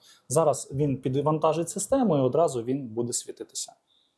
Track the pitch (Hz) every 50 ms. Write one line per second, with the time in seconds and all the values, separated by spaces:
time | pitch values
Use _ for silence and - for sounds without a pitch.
0 | _ - - _ _ - - 156 165 151 135 - - - 143 135 151 143 131 131
1 | - 139 127 143 139 151 156 156 156 160 151 160 170 160 - 196 - - 262 277
2 | 254 202 160 139 131 127 131 151 170 156 131 120 113 123 131 147 135 113 110 113
3 | 123 120 117 - - - - - 113 - - - - - - _ _ _ _ _
4 | _ _ _